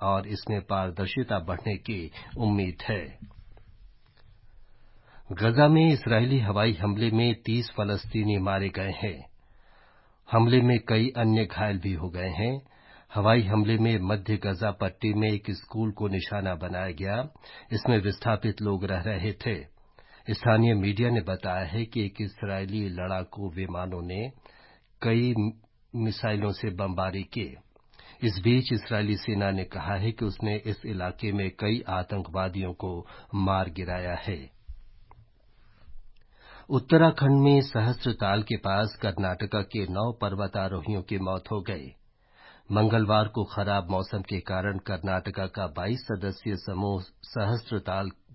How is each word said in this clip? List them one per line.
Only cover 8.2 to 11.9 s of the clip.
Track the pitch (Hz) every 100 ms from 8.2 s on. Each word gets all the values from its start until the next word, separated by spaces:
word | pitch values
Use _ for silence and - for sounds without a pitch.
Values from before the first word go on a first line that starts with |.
| 104 101
मारे | 98 95 98
गए | 92 95 -
हैं। | 104 69 - - _ - - - - _ _ _ -
हमले | 113 117 127
में | 120 117 -
कई | 110 127 120
अन्य | 113 110
घायल | 101 - 107 95
भी | 98